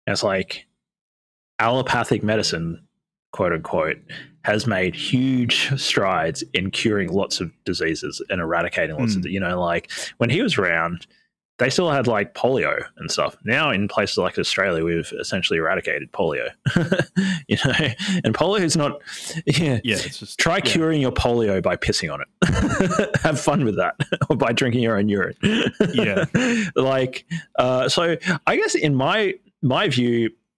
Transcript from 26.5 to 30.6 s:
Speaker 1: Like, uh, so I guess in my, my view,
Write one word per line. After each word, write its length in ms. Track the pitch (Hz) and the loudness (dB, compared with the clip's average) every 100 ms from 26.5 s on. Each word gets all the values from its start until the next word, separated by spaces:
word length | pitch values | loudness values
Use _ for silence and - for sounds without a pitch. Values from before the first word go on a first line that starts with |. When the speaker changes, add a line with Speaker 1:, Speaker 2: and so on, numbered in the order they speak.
| 233 185 135 | 0 0 0
Speaker 1:
Like, 500 | 131 131 127 - - 165 - - | 2 2 0 -4 -8 -10 -6 0
uh, 300 | 127 127 131 | 2 2 2
so 280 | - 170 160 185 160 - | 2 0 0 -2 -2 0
I 80 | 262 | 0
guess 200 | 427 349 | 0 2
in 180 | 151 | 2
my, 400 | 131 143 214 196 - _ - | 2 2 2 0 -4 _ -4
my 280 | 123 151 202 | 0 2 2
view, 420 | 123 120 117 110 - _ - | 2 2 2 0 -4 _ -20